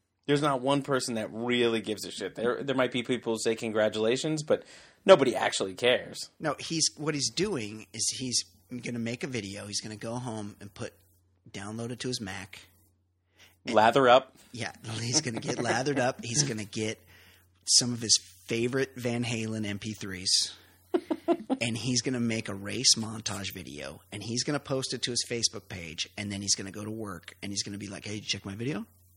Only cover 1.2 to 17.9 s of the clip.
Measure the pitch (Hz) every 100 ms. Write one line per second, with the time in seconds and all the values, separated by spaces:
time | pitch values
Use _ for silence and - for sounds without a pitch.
1.2 | 101 104 120 123 117 113 104 104 92 -
2.2 | 95 - 117 123 139 131 127 127 117 123
3.2 | 117 113 117 113 117 107 107 107 110 131
4.2 | 156 156 151 104 - - - _ - 190
5.2 | 131 110 107 - 98 92 120 117 85 107
6.2 | - - 160 135 - 165 147 - 151 147
7.2 | 123 110 202 165 107 110 107 113 110 -
8.2 | 131 117 - _ - 123 117 120 113 123
9.2 | 170 127 98 101 101 101 - 107 113 120
10.2 | 127 110 104 104 101 - 113 - _ _
11.2 | _ _ - - 98 110 117 120 127 123
12.2 | 104 95 95 - - _ _ _ _ _
13.2 | _ _ - _ - 113 110 127 131 127
14.2 | - - - 117 110 - 120 110 117 120
15.2 | 151 110 - - 117 117 135 139 127 -
16.2 | 120 117 143 110 104 113 107 110 - -
17.2 | - - _ _ - - 127